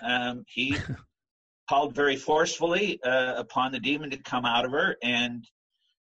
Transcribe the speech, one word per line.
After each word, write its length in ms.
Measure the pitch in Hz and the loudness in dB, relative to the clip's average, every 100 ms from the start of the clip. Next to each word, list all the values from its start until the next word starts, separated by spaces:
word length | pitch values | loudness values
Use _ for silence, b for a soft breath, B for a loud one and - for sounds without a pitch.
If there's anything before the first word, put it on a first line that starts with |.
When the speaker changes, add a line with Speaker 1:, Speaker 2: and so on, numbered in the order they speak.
Speaker 1:
um, 420 | 117 123 123 123 - | -2 -2 -2 -6 -8
he 280 | 117 131 143 | -6 -2 -2
Speaker 2:
<laughs> 920 | - 127 - _ _ _ _ _ - | -4 -10 -12 _ _ _ _ _ 0
Speaker 1:
called 260 | 139 143 | 2 2
very 220 | 123 143 131 | 2 2 2
forcefully, 840 | - 151 - - 123 185 202 - | 2 2 2 0 0 2 0 0
uh, 320 | 127 131 127 120 | 2 2 2 -2
upon 360 | 117 131 131 | -4 -2 -2
the 80 | 127 | -2
demon 300 | 123 147 151 | -2 -2 -4
to 80 | 135 | -10
come 260 | - 127 | -6 -2
out 200 | 123 120 | 0 0
of 60 | 123 | 0
her, 240 | 143 185 - | 0 0 -2
and 440 | 120 120 123 120 - _ _ _ _ _ | 0 0 0 -4 -12 _ _ _ _ _